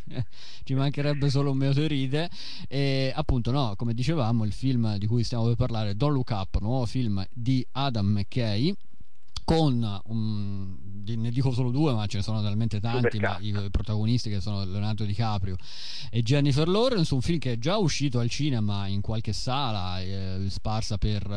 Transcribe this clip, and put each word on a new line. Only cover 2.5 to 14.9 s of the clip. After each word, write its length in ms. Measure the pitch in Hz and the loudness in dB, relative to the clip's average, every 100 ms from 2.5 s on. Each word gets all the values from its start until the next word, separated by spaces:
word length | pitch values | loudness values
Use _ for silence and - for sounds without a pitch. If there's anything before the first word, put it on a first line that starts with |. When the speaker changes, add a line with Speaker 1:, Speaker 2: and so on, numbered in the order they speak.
| - - | -6 -4
Speaker 1:
E 440 | 135 139 135 131 131 | 0 0 2 0 0
appunto, 340 | - 131 113 | 2 2 2
no, 220 | 139 120 95 | 2 0 0
come 180 | 117 | -2
dicevamo, 500 | 117 123 165 113 117 107 | 0 0 2 2 2 2
il 80 | |
film 440 | 101 131 123 113 104 | 0 0 2 2 0
di 100 | 107 | 2
cui 160 | 120 | 2
stiamo 220 | 110 120 113 | 2 2 2
per 100 | 110 | 2
parlare, 400 | 123 113 107 101 | 0 0 -2 0
Don't 180 | 143 | 2
Look 160 | 139 120 | 2 0
Up, 280 | 104 95 - | -2 0 0
nuovo 240 | 104 131 117 | 0 0 0
film 380 | 131 117 98 95 | 0 0 0 -2
di 340 | 131 113 131 - | -2 0 0 0
Adam 360 | 127 139 113 98 | -2 0 2 2
McKay, 680 | 104 95 127 113 104 151 196 - - - - - - | 2 0 0 0 2 0 0 -4 -6 -4 -4 -4 -4
con 580 | - 160 156 120 110 98 - | 2 4 4 4 0 -2 -2
un, 720 | 113 110 104 101 101 95 69 90 101 | -2 0 0 -2 -2 -4 -4 -4 -4
di-, 140 | 101 117 | -2 -2
ne 140 | 117 | 0
dico 180 | 117 135 | 2 2
solo 200 | 123 127 | 2 0
due, 200 | 127 156 | 2 2
ma 120 | 113 107 | 2 0
ce 120 | 101 | -2
ne 60 | |
sono 160 | 101 110 | 0 0
talmente 360 | 104 107 113 110 | 0 0 0 0
tanti, 380 | 117 123 120 110 | 0 2 2 2
ma 140 | 101 | -2
Speaker 2:
Supercast. 80 | 95 104 101 | -2 -4 -2
Speaker 1:
i, 20 | 98 | 0
i 40 | |
protagonisti, 580 | - 101 107 110 120 107 | -2 0 0 2 2 0
che 120 | 101 | -2
sono 220 | 95 101 | -2 -2
Leonardo 420 | 95 98 104 | -2 -2 -2